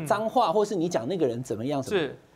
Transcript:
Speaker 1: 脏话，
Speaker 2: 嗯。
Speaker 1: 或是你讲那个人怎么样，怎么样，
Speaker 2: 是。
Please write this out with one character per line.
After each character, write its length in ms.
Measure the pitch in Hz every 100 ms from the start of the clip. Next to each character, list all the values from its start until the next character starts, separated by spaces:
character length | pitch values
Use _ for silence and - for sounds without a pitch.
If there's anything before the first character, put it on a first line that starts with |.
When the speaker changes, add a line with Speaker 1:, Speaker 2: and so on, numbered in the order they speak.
| 156
Speaker 1:
脏 240 | 202 220
话， 220 | 247 208
Speaker 2:
嗯。 20 |
Speaker 1:
或 100 | 190
是 120 | 208 202
你 120 | 175
讲 200 | 135 120
那 100 | 185
个 80 | 139
人 160 | 113
怎 160 | 131 107
么 80 | 123
样， 160 | 143
怎 100 | -
么 80 | 202
样， 80 | 139
Speaker 2:
是。 120 | - -